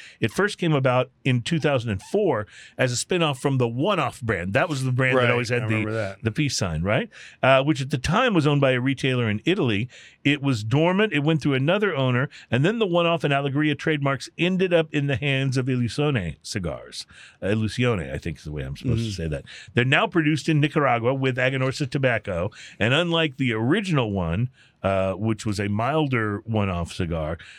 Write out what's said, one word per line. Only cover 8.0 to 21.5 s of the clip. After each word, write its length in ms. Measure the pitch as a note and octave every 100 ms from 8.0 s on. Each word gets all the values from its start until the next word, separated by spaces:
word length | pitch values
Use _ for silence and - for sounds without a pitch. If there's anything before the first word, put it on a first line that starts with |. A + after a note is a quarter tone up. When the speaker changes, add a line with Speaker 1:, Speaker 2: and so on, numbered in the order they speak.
| - G3+ C4
Speaker 1:
was 140 | F3 C#3+
owned 140 | C#3+
by 100 | C3+
a 80 | B2+
retailer 500 | C3 B2+ C3+ B2+ A2+
in 120 | G#2
Italy. 460 | D#3 G3 C3 G2+ A2+ - - _
It 180 | C#3+ C#3+
was 220 | C#3 A2+
dormant. 480 | A2 C#3 E3+ F#3+ G#3+
It 60 | D3
went 180 | D3 D#3+
through 140 | D#3 C3
another 380 | C#3 G3+ G3+ C#3
owner, 340 | B2+ B2 - - -
and 140 | B2
then 160 | E3 A#3
the 80 | G3+
One 180 | E3+ E3+
Off 180 | E3+ D3
and 80 |
Alegria 420 | C#3 C#3 C#3 D3+ C#3
trademarks 540 | E3 D3+ C#3 C3+ - -
ended 360 | E3+ F#3 F#3
up 140 | E3+ D#3
in 140 | D3+ C#3+
the 100 | C3
hands 400 | D3 C3+ C3+ C3
of 80 | B2+
Illusione 720 | B2+ A#2+ - D3 B2 E2+ C#2+
Cigars. 640 | - G#2 E2+ A#1+ - - - - - _
Uh, 60 | F#2+
Illusione, 680 | A2 G#2+ - B2 G#2 C2+
I 40 | C#2+
think 200 | E2+ D2+
is 60 | D2+
the 60 |
way 100 | D2
I'm 140 | C2+ C#2
supposed 260 | B2+ A2+
to 60 | A2+
Speaker 2:
Mm-hmm. 140 | F#2
Speaker 1:
say 40 | E2
that. 160 | C#2+ - - -
They're 100 | A#2
now 240 | B2+ D#3 B3
produced 400 | F3 D3+ D#3 -
in 140 | D3+
Nicaragua 520 | D3 D#3 C#3 A#2+ A#2
with 220 | C3+ C3 B2+
Aganorsa 540 | C3